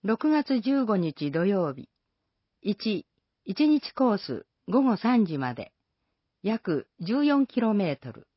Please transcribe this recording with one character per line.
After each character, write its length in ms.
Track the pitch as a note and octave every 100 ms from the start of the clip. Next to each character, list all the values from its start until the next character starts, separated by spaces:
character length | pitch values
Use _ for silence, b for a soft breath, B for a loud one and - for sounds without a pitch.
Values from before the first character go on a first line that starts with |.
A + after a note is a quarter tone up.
六 280 | - A3 D4+
月 300 | D4+ C#4 C4
十 240 | A#3 C#4
五 120 | A#3+ G3+
日 340 | E3 - D3
土 160 | D3+ F3+
曜 260 | G3 E3
日。 160 | C3+ - _ _ _ _ _ _ _
一、 460 | F#3+ G#3 A3 G3 - _ _ _
一 240 | - F#3+ D4+
日 240 | D4+ -
コ 220 | - C4
ー 40 | G3+
ス、 280 | - B2 - _ -
午 140 | A3
後 140 | C4+ G#3
三 280 | A3+ B3
時 140 | F#3+ D3+
ま 160 | B2+
で。 180 | A#2+ - _ _ _ _ _ _ _
約 460 | F#3+ A3 - D3+ - _
十 240 | E3+ B3
四 220 | D4 C#4 C4+
キ 140 | -
ロ 140 | A3+
メ 180 | G#3 F3+
ー 60 | C#3
ト 120 | B2+
ル。 160 | A2 -